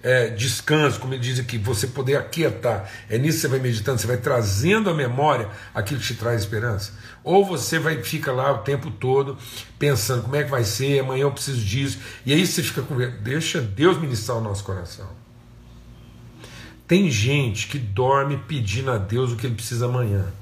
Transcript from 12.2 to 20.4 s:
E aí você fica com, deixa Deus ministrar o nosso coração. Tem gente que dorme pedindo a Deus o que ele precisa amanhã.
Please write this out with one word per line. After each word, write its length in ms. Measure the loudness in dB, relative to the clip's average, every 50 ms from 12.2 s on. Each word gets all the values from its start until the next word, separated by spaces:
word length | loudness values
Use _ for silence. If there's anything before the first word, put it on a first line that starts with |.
| 0
E 80 | 4
aí 140 | 4 4 4
você 160 | 4 0 0
fica 220 | -2 -2 -2 -4 -4
com, 120 | -2 0 0 0 -2 -2 -6 -6
deixa 360 | -4 -2 -2 -2 -2 -2 -2
Deus 400 | -2 -2 0 6 6 6 6 4
ministrar 380 | 0 -2 -2 -4 -2 -2 -2
o 40 | -2
nosso 220 | -2 -2 -4 -6 -6
coração. 460 | -6 -8 -8 -8 -12 -12 -14 -14 -14 -16 -18 -20 -20 -20 -20 -20 -20 -20 -20 -20 -20 -20 -20 -20 -20 -20 -20 -20 -20 -20 -20 -20 -20 -20 -20 -20 -18 -18 -18 -18 -18 -20 -20 0
Tem 220 | 4 4 6 6 4
gente 560 | 4 2 2 4 2 2 2 0 -2 -4 -6
que 140 | -6 -6 -6
dorme 600 | -6 -4 0 2 4 4 4 4 4 2 -2 -4 -4
pedindo 440 | -6 -4 -2 -2 -2 -2 -2 -2 0
a 80 | -2 -2
Deus 320 | -2 -2 0 0 0 0
o 40 | -2
que 120 | -4 -4
ele 80 | -4 -4
precisa 320 | -4 -6 -6 -2 -2 -2
amanhã. 380 | 0 0 0 0 2 0 0 0 -2 -6 -10